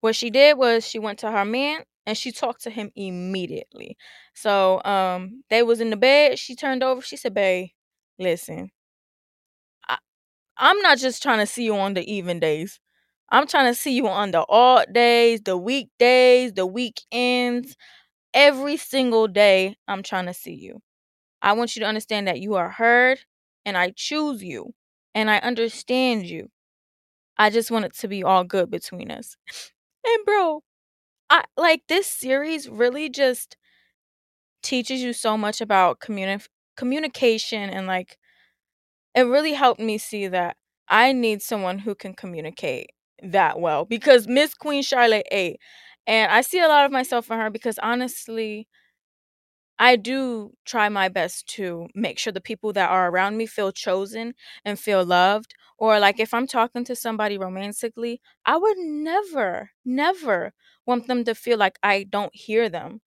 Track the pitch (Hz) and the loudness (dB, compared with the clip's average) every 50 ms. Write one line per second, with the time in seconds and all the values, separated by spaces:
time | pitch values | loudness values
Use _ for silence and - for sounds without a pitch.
0 | - 220 226 - - 240 214 262 277 294 302 254 262 240 233 226 226 - - 226 | 0 0 -2 0 -4 0 4 6 8 8 8 6 4 4 4 2 0 -4 -10 -8
1 | 214 220 202 - - 220 220 214 202 208 220 254 277 294 302 320 - _ _ _ | -8 -8 -8 -6 -6 -4 -2 -2 -2 -2 -2 -4 -4 -4 -4 -6 -10 _ _ _
2 | _ - 214 - - 254 226 - - 254 247 _ - 240 220 226 214 208 _ - | _ -8 -8 -6 -6 -10 -8 -6 -6 -6 -6 _ -12 -12 -10 -10 -12 -12 _ -12
3 | 202 190 180 180 180 185 190 190 180 165 156 - - _ _ - - - - _ | -10 -10 -8 -8 -8 -6 -6 -6 -6 -8 -10 -12 -12 _ _ -20 -20 -20 -20 _
4 | _ - - - _ _ _ - - 220 202 196 190 185 190 185 - - 202 190 | _ -20 -20 -20 _ _ _ -6 -2 0 2 4 4 4 2 2 0 -2 0 0
5 | 190 185 180 180 185 190 220 262 - _ 220 226 240 226 233 226 233 226 220 202 | 0 0 -2 -4 -8 -12 -16 -20 -6 _ 2 2 4 4 2 0 0 -4 -2 2
6 | 214 262 269 294 294 - 508 - - - 254 240 - 277 262 254 262 262 262 254 | 4 6 6 8 6 6 4 0 -8 -14 -12 -8 -6 -4 -2 -2 0 -2 -2 -2
7 | 262 - - 277 - 247 190 208 202 190 185 180 185 180 _ _ _ _ _ _ | -6 -14 -16 -8 -8 -4 -2 0 0 0 0 -2 -4 -8 _ _ _ _ _ _
8 | _ _ _ _ 185 185 170 170 - - 156 165 180 190 _ _ _ _ _ _ | _ _ _ _ -4 -4 -4 -4 -6 -12 -12 -12 -12 -14 _ _ _ _ _ _
9 | _ _ _ _ _ _ _ _ _ _ _ _ _ _ _ _ _ - 127 - | _ _ _ _ _ _ _ _ _ _ _ _ _ _ _ _ _ -8 -8 -8
10 | _ _ _ _ _ _ _ _ _ _ _ - 247 294 370 415 403 349 294 240 | _ _ _ _ _ _ _ _ _ _ _ 2 4 4 4 4 4 4 4 4
11 | 262 262 240 - - 285 240 214 208 208 - - 240 226 214 202 196 196 196 185 | 2 -4 -4 -4 -2 0 2 2 0 -2 -2 -4 -2 -2 0 0 -2 -2 -2 -4
12 | 170 - 208 202 175 180 175 170 165 160 151 156 165 202 - _ _ _ _ _ | -6 -4 -8 -8 -4 -6 -4 -2 0 0 0 -2 -4 -10 -12 _ _ _ _ _
13 | _ _ _ _ _ _ - 247 294 277 - 311 269 247 240 240 - 302 254 240 | _ _ _ _ _ _ 4 4 4 4 2 2 4 4 2 0 -2 -2 -2 0
14 | 277 214 190 196 202 202 175 170 156 - - 220 247 254 254 240 - - 190 240 | 0 0 0 -2 -2 0 0 0 0 4 6 6 8 8 8 6 4 4 2 4
15 | 240 240 240 233 233 233 233 226 214 - 185 180 180 208 262 277 240 _ _ _ | 4 6 6 6 4 4 2 2 -2 -4 -4 -2 -2 -2 -4 -4 -4 _ _ _
16 | 240 240 254 254 254 254 247 247 254 247 190 190 185 185 185 233 247 226 - - | 4 6 6 8 8 8 6 6 4 0 -2 -2 -4 -2 -2 -4 -6 -6 -8 -14
17 | - _ - 233 247 247 247 247 247 247 240 247 247 262 - _ _ - _ _ | -20 _ -6 -4 -2 0 0 0 -2 -2 -4 -4 -6 -10 -18 _ _ -20 _ _
18 | _ _ _ _ _ _ - 247 285 285 285 254 269 285 285 320 - - - 220 | _ _ _ _ _ _ 2 6 6 6 6 4 -4 -4 -4 -6 -8 -4 -2 0
19 | 262 247 226 226 220 214 180 202 208 208 190 190 190 190 208 _ _ - 196 190 | 0 2 2 2 0 2 4 4 6 6 6 4 2 0 -6 _ _ -10 -10 -8
20 | 196 - - 185 180 175 180 - - - 170 - - - - - _ _ _ _ | -8 -6 -6 -6 -6 -6 -10 -12 -14 -16 -16 -16 -16 -18 -20 -20 _ _ _ _
21 | _ _ _ _ _ _ _ _ - 196 208 220 240 233 - 226 220 202 214 214 | _ _ _ _ _ _ _ _ 0 0 0 0 -2 -6 -6 -6 -6 -6 -6 -6
22 | 214 _ 220 208 202 190 170 220 190 208 214 185 170 175 190 - 226 233 233 240 | -6 _ -6 -4 -2 -4 -4 -4 -6 -6 -4 -4 -4 -6 -6 -2 2 4 4 4
23 | 247 254 262 262 _ _ _ _ _ _ _ _ _ 208 202 180 180 180 - - | 4 2 2 0 _ _ _ _ _ _ _ _ _ -6 -2 -2 -2 -2 -4 -8
24 | - - 294 302 302 294 277 214 190 180 151 110 - - - _ _ _ _ _ | -10 -6 -4 -4 -4 -4 -6 -8 -10 -12 -12 -12 -12 -14 -18 _ _ _ _ _
25 | _ _ _ 214 220 214 214 208 - 240 247 233 226 226 220 - - - 254 254 | _ _ _ -2 0 2 0 0 0 -2 -2 -2 -4 -4 -6 -10 -8 -4 -2 0
26 | 262 254 240 220 185 170 170 160 - 208 _ _ _ _ _ _ _ _ _ _ | 0 0 0 -2 -4 -8 -10 -12 -14 -16 _ _ _ _ _ _ _ _ _ _
27 | _ _ _ _ _ _ _ - 214 214 208 233 226 - 233 226 208 175 _ - | _ _ _ _ _ _ _ 2 2 4 4 2 0 0 -2 -2 -2 -2 _ -10
28 | - 202 196 196 185 - 190 185 180 175 - 196 180 - 202 175 - - - 180 | -10 -8 -6 -2 2 4 4 4 2 2 0 -2 -2 -2 -4 -10 -10 -10 -16 -14
29 | - - 78 - - - - _ _ - - - - - _ _ _ _ _ _ | -14 -14 -14 -14 -16 -18 -20 _ _ -20 -18 -18 -18 -18 _ _ _ _ _ _
30 | _ 480 466 453 415 403 403 415 381 330 311 302 _ _ _ _ _ _ _ _ | _ 0 0 0 2 2 2 2 2 0 -2 -4 _ _ _ _ _ _ _ _
31 | _ _ _ _ _ _ 294 330 - - _ - 320 339 320 311 _ _ 320 359 | _ _ _ _ _ _ 2 2 2 -2 _ 0 2 2 2 2 _ _ 0 0
32 | 392 - - - - 254 262 269 294 311 320 311 269 254 226 208 240 247 247 285 | 0 -2 -8 -10 -4 -2 -2 -2 -2 -4 -6 -6 -8 -12 -2 0 0 0 0 -2
33 | 311 302 247 277 277 262 247 233 - _ - _ _ _ _ _ _ _ _ _ | -8 -8 -2 0 0 0 0 -2 -8 _ -18 _ _ _ _ _ _ _ _ _
34 | _ _ _ _ _ _ _ _ _ _ _ _ - - - 254 233 - 262 262 | _ _ _ _ _ _ _ _ _ _ _ _ -8 -4 -4 -4 -2 -4 -6 -6
35 | 254 247 240 - - 233 214 214 208 208 214 - 226 208 214 190 185 175 135 _ | -6 -6 -6 -4 -2 -2 -2 0 -2 -4 -4 -6 -4 0 2 4 4 4 2 _
36 | - - 214 202 190 190 196 202 - - _ _ _ _ _ - 262 247 262 302 | -6 -10 -8 -6 -4 -4 -6 -6 -8 -16 _ _ _ _ _ -8 -4 -4 -4 -4
37 | 311 302 - - 269 240 226 220 - - - 214 202 196 190 190 190 185 185 185 | -4 -6 -6 0 2 2 2 2 -2 -6 -6 -6 -6 -6 -8 -8 -6 -4 -4 -6
38 | 185 _ - _ _ _ _ _ _ _ _ _ _ _ _ _ _ _ _ _ | -6 _ -18 _ _ _ _ _ _ _ _ _ _ _ _ _ _ _ _ _
39 | _ _ _ 240 254 240 247 285 302 320 294 277 277 254 240 - 220 226 214 220 | _ _ _ 2 2 4 4 2 2 2 0 2 2 2 2 2 -2 -4 -4 -6
40 | - - - 208 196 190 180 180 175 175 - _ _ _ _ _ _ - - 214 | -8 -8 -8 -8 -6 -4 -2 -2 -4 -4 -6 _ _ _ _ _ _ 2 4 4
41 | 233 269 269 254 240 226 214 202 - - 233 214 190 185 185 196 196 220 202 _ | 6 6 4 2 0 0 -2 -2 -4 -6 -6 -4 -4 -4 -4 -4 -6 -8 -8 _
42 | - 196 185 - - 190 175 165 156 156 170 - - 160 127 - - - _ _ | -10 -16 -16 -14 -14 -12 -12 -10 -12 -12 -12 -8 -6 -6 -6 -6 -8 -14 _ _
43 | _ _ _ _ - 196 170 196 185 156 - - 170 170 151 143 165 - 226 226 | _ _ _ _ -12 -2 2 4 4 4 2 0 -2 0 0 0 -2 -2 -4 -2
44 | - 302 269 247 214 208 247 269 294 302 - _ - 302 294 277 269 - - 254 | 6 6 6 6 6 4 2 2 2 2 -2 _ -8 -4 -4 -4 -2 -2 2 4
45 | 240 233 220 214 - - - 202 185 170 - - _ - - - - - - _ | 4 4 4 2 0 -2 -2 -2 -2 -2 -6 -10 _ -20 -20 -20 -20 -20 -20 _
46 | _ - 220 220 220 196 202 226 - - - 370 349 320 302 294 285 277 277 262 | _ 0 2 2 2 4 4 2 2 2 0 2 4 6 6 6 4 4 2 -2
47 | 254 254 - 240 233 - 233 226 220 214 202 220 - 240 214 - - 220 233 247 | -2 -2 -4 -4 -4 -4 -6 -4 -4 -4 -6 -6 -6 -6 -6 -4 -4 -4 -2 -2
48 | 247 247 - - - - 226 226 226 214 214 208 220 _ _ _ _ _ _ _ | -4 -6 -8 -12 -14 -10 -8 -8 -6 -6 -8 -12 -14 _ _ _ _ _ _ _
49 | _ _ _ _ _ _ _ _ _ _ _ _ _ _ _ - 220 247 254 233 | _ _ _ _ _ _ _ _ _ _ _ _ _ _ _ 2 4 4 4 4
50 | 196 233 262 269 269 254 240 220 208 208 _ _ _ - - 240 208 208 208 202 | 2 -2 -4 -4 -4 -4 -6 -8 -10 -12 _ _ _ -6 -2 0 0 0 0 0
51 | 190 185 190 196 165 180 - - - - - - 196 180 170 170 170 170 - 196 | -2 -2 0 -2 -4 -4 -6 -12 -14 -14 -10 -8 -8 -8 -8 -8 -12 -12 -8 -6
52 | 226 175 - - - 233 196 185 - - 220 - - 214 202 202 185 170 180 185 | -6 -6 -4 -6 -8 -6 -8 -8 -8 -10 -12 -8 -6 -6 -2 -2 0 2 2 2
53 | 185 175 175 185 185 196 208 220 226 220 - - 208 190 196 - - 208 185 190 | 2 2 2 0 0 0 -2 -4 -6 -6 -6 -4 -4 -4 -4 -6 -4 -4 -2 -2
54 | 196 202 220 220 226 233 247 _ _ - - - _ 208 202 202 - - 208 190 | -4 -6 -8 -10 -10 -10 -12 _ _ -20 -20 -14 _ -8 -8 -8 -4 0 2 2
55 | 180 175 180 175 180 190 202 214 226 _ - _ _ _ _ _ - 220 214 208 | 2 4 4 4 4 4 2 0 -4 _ -20 _ _ _ _ _ 2 2 4 6
56 | 202 202 208 - 220 220 - 233 254 262 - 262 226 240 _ 240 240 - 247 - | 6 4 4 2 -2 -2 -2 -4 -4 -2 0 0 -2 0 _ -8 -8 -8 -8 -8
57 | - 233 220 214 220 214 208 196 190 185 185 185 196 202 208 - - 233 226 - | -6 -8 -4 -2 -2 -4 -2 -4 -8 -8 -8 -8 -8 -8 -10 -8 -8 -8 -8 -6
58 | 233 240 233 247 _ _ _ _ _ - 262 330 370 440 415 370 359 320 302 294 | -8 -8 -8 -10 _ _ _ _ _ 0 0 2 2 0 -2 -2 -4 -8 -8 -6
59 | 302 320 330 392 415 381 330 277 226 190 175 - - 202 _ _ _ 254 247 262 | -6 -2 -2 -2 -2 -2 -4 -4 -2 -2 -4 -6 -10 -14 _ _ _ -6 -2 0
60 | 294 330 381 370 320 262 202 175 175 208 _ _ _ _ _ _ _ - 247 247 | 0 0 0 -2 -2 -2 -2 -2 -2 -6 _ _ _ _ _ _ _ -2 -2 -2
61 | 240 247 254 247 240 233 226 - - 240 240 220 208 190 - - - 208 202 196 | -2 -2 -2 -2 -2 -2 -4 -6 -2 -2 0 2 2 0 0 0 0 2 2 0
62 | 196 196 196 202 208 185 _ - - - 214 220 233 220 180 170 - - 202 220 | 0 -4 -4 -4 -4 -4 _ -16 -10 -2 -2 0 0 0 -4 -8 -10 -12 -16 -18
63 | _ | _